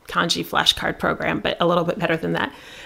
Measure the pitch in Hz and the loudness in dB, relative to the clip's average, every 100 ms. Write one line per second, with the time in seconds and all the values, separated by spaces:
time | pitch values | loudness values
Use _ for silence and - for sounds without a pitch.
0 | - 185 175 - - - - - - - | -6 0 0 0 0 2 2 2 -2 0
1 | 170 156 - 165 208 - 170 175 170 - | 0 0 0 0 0 2 2 4 2 0
2 | 175 160 170 170 - - - - | 0 0 0 0 -2 -6 -18 -18